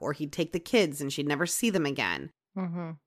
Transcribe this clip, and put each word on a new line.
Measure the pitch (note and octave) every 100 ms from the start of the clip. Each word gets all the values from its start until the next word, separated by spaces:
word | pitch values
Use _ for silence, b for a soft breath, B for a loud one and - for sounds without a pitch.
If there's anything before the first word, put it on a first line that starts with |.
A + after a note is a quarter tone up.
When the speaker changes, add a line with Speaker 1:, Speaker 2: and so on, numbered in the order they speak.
Speaker 1:
or | C#3
he'd | D3 D3
take | - E3
the | F3
kids | - A#3+ E3 C#3
and | C#3
she'd | - C#3+
never | C#3+ F3
see | - A#3
them | F#3
again. | C#3+ C3+ G2 D2 C#2+ _ _ F#3+
Speaker 2:
Mm-hmm. | F3+ F3 E3 D#3